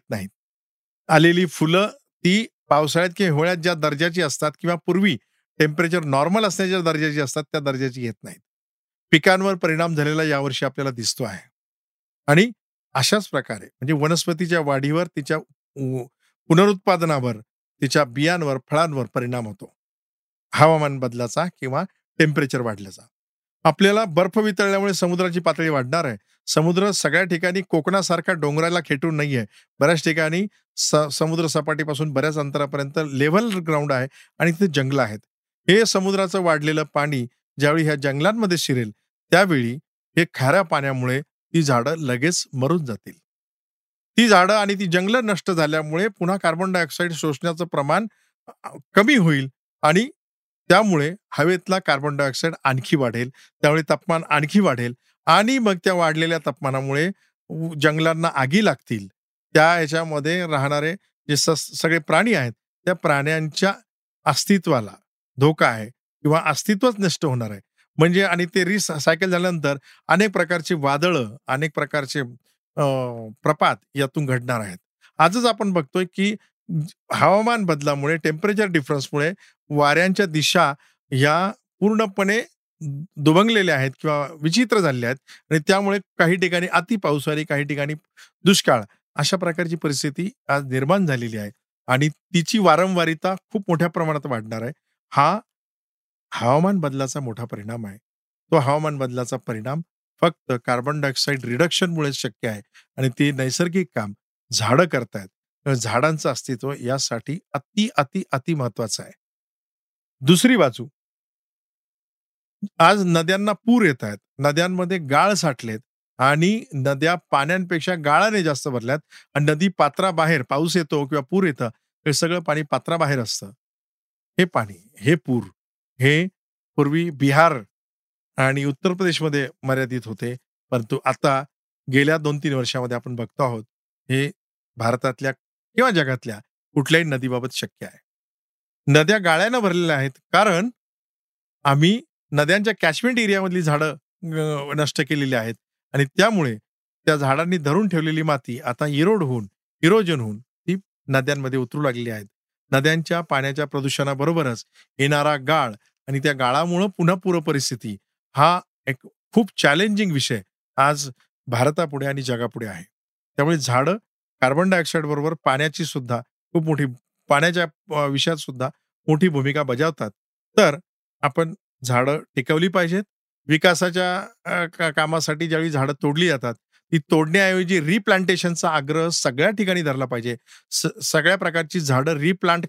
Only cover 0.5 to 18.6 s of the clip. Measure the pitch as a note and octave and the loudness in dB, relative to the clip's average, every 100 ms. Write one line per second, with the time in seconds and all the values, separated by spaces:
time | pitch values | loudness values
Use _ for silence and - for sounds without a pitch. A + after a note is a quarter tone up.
0.5 | _ _ _ _ _ - D#3+ E3 F3 F3+ | _ _ _ _ _ 2 4 6 4 0
1.5 | - D#3+ F3+ G#3 - _ _ F3 G3+ A3+ | 0 2 2 0 -6 _ _ 2 2 0
2.5 | _ _ D3 D3+ D#3+ F3+ E3+ G3 D3 E3+ | _ _ 2 2 0 -2 0 0 2 0
3.5 | F3+ E3 E3+ D3+ C#3+ E3+ E3+ D#3 - D3+ | 0 -2 0 -2 0 -2 0 -4 -2 -4
4.5 | - E3+ E3+ - F3+ G3+ B2 _ _ _ | -4 -4 -4 -2 0 0 -2 _ _ _
5.5 | _ D3+ D3+ E3+ F3 D3+ C3+ D3+ G#3 G#3+ | _ 0 2 -2 -2 0 0 0 0 0
6.5 | E3 F#3+ F#3 E3 D#3 D#3 D3 C3+ D#3 D3 | -2 -2 0 -2 -2 -2 -2 -4 -6 -6
7.5 | D#3 C#3 C3 C3 B2 A#2+ G#2+ - - _ | -6 -4 -4 -6 -6 -10 -10 -18 -20 _
8.5 | _ _ _ _ _ _ D#3+ F#3+ F#3+ G3 | _ _ _ _ _ _ 2 4 2 2
9.5 | F#3+ F3 D#3+ E3+ D#3 D3 D#3 D#3 C#3+ C#3 | -2 -2 0 -2 0 0 0 0 -2 -2
10.5 | C3 C#3 C3 C3+ A#2+ A2 - A#2+ G2 - | -4 -4 -4 -6 -4 -6 -6 -8 -10 -18
11.5 | _ _ _ _ _ _ _ - D3+ A#3 | _ _ _ _ _ _ _ 2 4 4
12.5 | - _ _ _ C3 C3 G#3+ F#3+ D3 - | -2 _ _ _ -2 0 0 -2 -8 -6
13.5 | G#2+ - _ B2+ D#3 D#3 E3+ - D#3+ F3+ | -12 -12 _ -2 0 0 0 -2 -4 -2
14.5 | E3+ D3 C#3 C#3 D#3 F3 - C#3 D#3 - | 0 0 -2 0 -2 -4 -8 -6 -6 -6
15.5 | _ _ C#3+ C3 B2+ B2 _ _ _ _ | _ _ -8 -6 -6 -10 _ _ _ _
16.5 | E3 G3+ F#3+ - F3+ E3 D3 B2 A2 - | 4 6 4 2 2 2 0 -2 -6 -14
17.5 | _ _ _ C#3 D#3 C#3 A#2+ D3+ F3 D3+ | _ _ _ 0 2 0 0 0 0 -2
18.5 | C3+ | -4